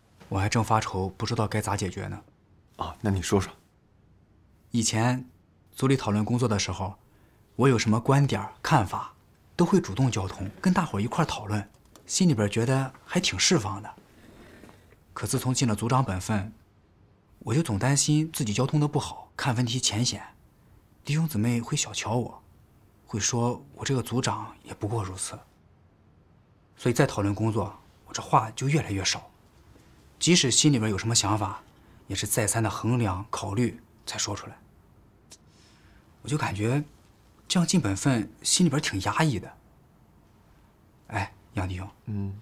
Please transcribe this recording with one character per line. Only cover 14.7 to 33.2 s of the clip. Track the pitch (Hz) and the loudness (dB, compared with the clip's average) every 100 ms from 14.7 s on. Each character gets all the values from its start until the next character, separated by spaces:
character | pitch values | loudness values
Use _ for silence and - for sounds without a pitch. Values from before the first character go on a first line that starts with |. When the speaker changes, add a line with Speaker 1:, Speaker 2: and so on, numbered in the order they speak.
| - - - _ | -20 -20 -20 _
Speaker 1:
可 | - 107 | -10 -4
自 | 127 | -2
从 | 131 | 0
进 | 127 123 | 0 2
了 | 104 | 0
组 | 117 | 2
长 | 127 | 2
本 | 127 92 | 2 -2
分， | - 107 98 - _ _ _ _ _ _ _ _ | -2 -4 -4 -12 _ _ _ _ _ _ _ _
我 | - | -2
就 | 123 | 0
总 | 165 98 | 0 0
担 | 127 143 | 2 2
心 | - 151 156 | 2 2 0
自 | - 117 | -2 -2
己 | |
交 | 101 127 | 0 2
通 | 151 | 2
的 | 147 | 2
不 | 143 | 0
好， | - - - - | -4 -10 -14 -4
看 | - 120 | -2 0
问 | 123 | 0
题 | 123 | 0
浅 | - 107 123 | 0 0 -2
显， | - - - _ _ _ - _ _ | -2 -10 -20 _ _ _ -20 _ _
弟 | - 151 | -2 0
兄 | 160 | 0
姊 | 104 | 0
妹 | 113 120 | 0 0
会 | 117 147 | -2 -4
小 | - | -2
瞧 | - - 120 | -6 -2 -2
我， | 113 - - - - - - _ - | -4 -10 -20 -20 -20 -20 -20 _ -8
会 | 107 | -4
说 | - 120 120 120 - | 0 0 0 -2 -10
我 | - | -10
这 | 113 131 | -2 -2
个 | |
组 | - 120 | 0 -2
长 | 123 - - - | 0 -4 -8 -16
也 | - | -18
不 | - 104 | -8 -4
过 | 113 | -4
如 | 92 95 | -4 -6
此。 | - - - _ _ _ _ _ _ _ _ _ _ _ _ - | -10 -10 -16 _ _ _ _ _ _ _ _ _ _ _ _ -4
所 | 127 | -2
以 | |
再 | 120 139 | 2 2
讨 | - | 2
论 | 101 | -2
工 | 101 110 | 0 -2
作， | 110 95 - - _ - | -2 -4 -10 -20 _ -14
我 | |
这 | - | -12
话 | - 143 110 | 0 2 2
就 | - 131 | -4 0
越 | 151 | 0
来 | 101 | 0
越 | 98 | -2
少， | 92 - - - _ _ - - - - - - | -2 -4 -8 -20 _ _ -20 -20 -20 -20 -20 -2
即 | 156 175 | 4 4
使 | 131 | 4
心 | - 156 | 4 4
里 | 139 | 4
边 | 110 | 2
有 | 95 | 0
什 | 110 | 0
么 | 120 | 0
想 | 98 104 | 2 0
法， | 98 - - - - - - | -2 -6 -14 -20 -20 -20 -10
也 | 98 | -6
是 | 107 | -2
再 | - 104 | 0 0
三 | 113 | 0
的 | 110 | 0
衡 | - 110 123 | -2 0 2
量、 | 107 92 | 0 -2